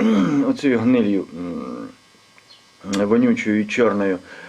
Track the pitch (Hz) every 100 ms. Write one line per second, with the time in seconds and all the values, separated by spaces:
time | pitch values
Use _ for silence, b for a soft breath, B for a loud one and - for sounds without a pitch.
0 | 226 208 175 143 135 135 143 120 117 127
1 | 104 98 - 80 87 80 64 60 55 -
2 | _ _ _ _ - - _ _ 95 98
3 | 104 117 127 113 107 107 107 - 113 101
4 | 98 90 B B